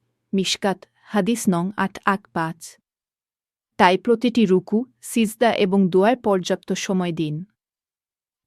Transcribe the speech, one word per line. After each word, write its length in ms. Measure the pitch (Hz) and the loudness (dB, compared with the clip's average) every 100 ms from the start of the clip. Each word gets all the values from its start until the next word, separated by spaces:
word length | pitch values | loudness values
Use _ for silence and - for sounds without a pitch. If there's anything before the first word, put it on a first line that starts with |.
| _ _ _ | _ _ _
মিশকাত, 500 | 196 185 - 202 190 _ _ | -4 -2 -2 -4 -4 _ _
হাদিস 400 | - 214 185 233 - | -6 -2 0 -2 0
নং 220 | 170 185 - | 0 -2 -4
আট 220 | 196 - - | -6 -4 -4
এক 220 | 196 _ | -4 _
পাঁচ। 460 | 180 160 165 - - _ _ _ _ _ _ _ _ _ - | -8 -8 -8 -18 -20 _ _ _ _ _ _ _ _ _ 2
তাই 220 | 185 185 | 4 4
প্রতিটি 460 | 240 226 247 233 | 2 0 0 2
রুকু, 400 | 202 185 180 208 254 _ | 4 2 2 -4 -4 _
সিজদা 500 | - 233 214 - 233 | -6 -2 -2 0 0
এবং 360 | - 196 196 190 | 2 0 2 2
দোয়ায় 280 | 185 202 254 | 2 2 2
পর্যাপ্ত 560 | 220 190 175 185 - | 0 -2 -2 -6 -6
সময় 400 | 190 - 190 175 | -8 -4 -4 -4
দিন। 320 | 165 151 151 190 _ _ _ _ _ _ _ _ _ | -4 -6 -6 -10 _ _ _ _ _ _ _ _ _